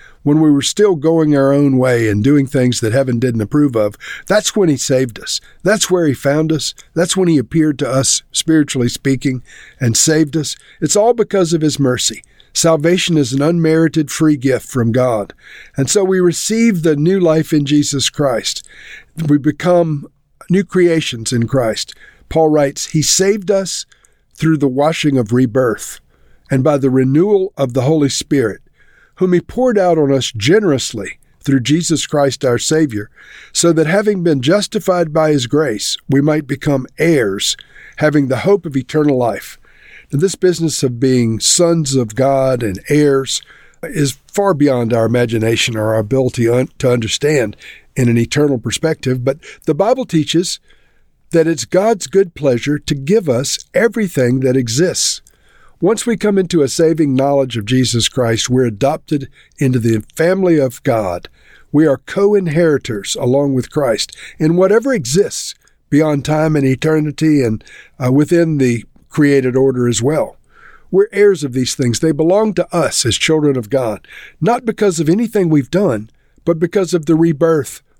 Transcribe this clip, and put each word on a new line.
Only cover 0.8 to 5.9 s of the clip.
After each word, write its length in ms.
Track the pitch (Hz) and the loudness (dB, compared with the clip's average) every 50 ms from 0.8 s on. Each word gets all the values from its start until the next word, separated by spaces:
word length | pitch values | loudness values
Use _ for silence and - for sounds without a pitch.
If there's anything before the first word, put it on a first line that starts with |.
| 208 202 180 | 2 2 2
going 400 | 147 131 160 165 165 160 151 147 | 0 0 0 2 2 2 2 2
our 180 | 139 135 135 139 | 2 4 4 4
own 240 | 143 143 139 135 | 4 2 2 2
way 320 | 127 127 127 123 117 117 107 | 2 2 2 2 2 0 0
and 140 | 101 104 104 | 0 2 2
doing 240 | 135 147 147 139 | 2 2 2 2
things 320 | - - 135 127 123 117 - | 0 0 0 0 0 0 -2
that 140 | 117 110 110 | -2 0 0
heaven 260 | 135 135 131 120 117 | 0 0 0 -2 -2
didn't 220 | 127 127 117 113 | -2 -2 -2 -2
approve 340 | 107 104 - 147 147 139 117 | -4 -2 0 2 2 2 2
of. 200 | 110 104 104 - - - - - - - | 0 -2 -2 -4 -8 -16 -16 -16 -8 -2
That's 300 | - 196 214 208 - - | 0 0 0 0 0 0
when 140 | 214 190 165 | 0 2 2
he 80 | 143 | 0
saved 420 | 127 - - 139 127 131 120 110 - | 0 0 0 0 0 0 -2 -6 -10
us. 200 | - - - - - - - - | -10 -10 -10 -10 -10 -14 -12 -6
That's 300 | - 180 214 202 - - | -2 0 0 0 0 0